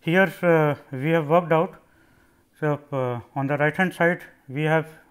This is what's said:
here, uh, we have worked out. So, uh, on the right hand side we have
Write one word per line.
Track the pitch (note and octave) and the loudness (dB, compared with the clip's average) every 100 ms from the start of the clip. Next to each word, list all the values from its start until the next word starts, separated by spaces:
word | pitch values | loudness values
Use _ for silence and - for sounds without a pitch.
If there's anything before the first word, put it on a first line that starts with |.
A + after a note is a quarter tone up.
here, | - F3 F#3+ - | 0 2 2 2
uh, | F3 E3 D3+ C#3+ - | 2 4 2 -2 -8
we | C3 C#3+ | -6 0
have | E3 D3 | 0 2
worked | E3+ E3+ | 2 2
out. | D#3+ F3+ - _ _ _ _ _ _ _ _ | 0 0 -6 _ _ _ _ _ _ _ _
So, | D#3 C#3+ - | -4 -4 -6
uh, | C#3 B2+ A#2+ - - | -6 -4 -6 -8 -8
on | C3+ | -4
the | C#3+ | 0
right | D3+ D3+ | 0 0
hand | F#3 | -4
side | - E3+ F3 - _ _ | 0 0 0 -8 _ _
we | C3 | -6
have | D#3 D#3+ D#3 - _ | 0 0 -2 -14 _